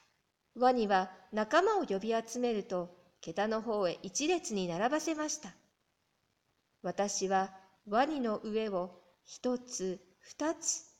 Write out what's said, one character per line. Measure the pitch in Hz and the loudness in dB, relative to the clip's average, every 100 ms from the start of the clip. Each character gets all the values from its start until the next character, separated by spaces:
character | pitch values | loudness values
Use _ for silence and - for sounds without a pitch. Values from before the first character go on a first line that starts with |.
| _ _ _ _ _ 233 | _ _ _ _ _ 2
ワ | 254 | 4
ニ | 254 208 | 6 4
は | 190 190 - - | 4 2 -6 -8
仲 | 214 214 311 | -4 4 4
間 | 392 415 | 6 2
を | 294 | 0
呼 | 196 | -2
び | 220 | 0
集 | 226 233 247 | -2 -2 -2
め | 247 | 0
る | 214 | -2
と、 | 190 180 175 - _ _ | -2 -4 -4 -10 _ _
桁 | - 180 214 | -10 -4 -2
の | 220 | -2
方 | 220 208 180 | -2 0 0
へ | - | -2
一 | 190 - 302 | -6 -2 0
列 | 359 - | 0 0
に | 202 180 | -2 -2
並 | 170 233 | 0 0
ば | 302 | 0
せ | 330 311 | -2 -2
ま | 302 | -4
し | - | -6
た。 | 196 - _ _ _ _ _ _ _ _ _ _ _ _ | -10 -18 _ _ _ _ _ _ _ _ _ _ _ _
私 | 180 180 202 - 185 | -6 -2 0 0 2
は | 190 196 - - _ 208 | 2 2 -6 -20 _ -2
ワ | 208 294 | 2 2
ニ | 302 | 2
の | 233 214 | 0 -2
上 | 220 214 220 | -2 -2 -2
を | 190 175 - - _ - | -2 -4 -8 -20 _ -20
一 | - 254 247 | -6 -2 -2
つ、 | 247 - 185 175 - _ | -4 -6 -4 -4 -10 _
二 | - - 302 330 | -18 -4 -2 -2
つ | - - - _ | -4 -6 -8 _